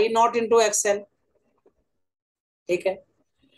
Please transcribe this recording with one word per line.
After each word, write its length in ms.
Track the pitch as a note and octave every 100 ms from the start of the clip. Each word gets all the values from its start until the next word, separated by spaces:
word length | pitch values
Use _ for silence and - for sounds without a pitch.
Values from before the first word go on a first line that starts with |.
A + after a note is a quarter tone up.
| A3+
naught 300 | A3+ A#3 A#3
into 240 | A3 A#3
एक्सएल। 360 | G#3+ - G#3 G3+ - _ _ _ _ _ _ _ _ _ _ _ _ _ _ _ -
ठीक 200 | F3+ F#3+
है, 160 | F#3+ _ _ _ _ _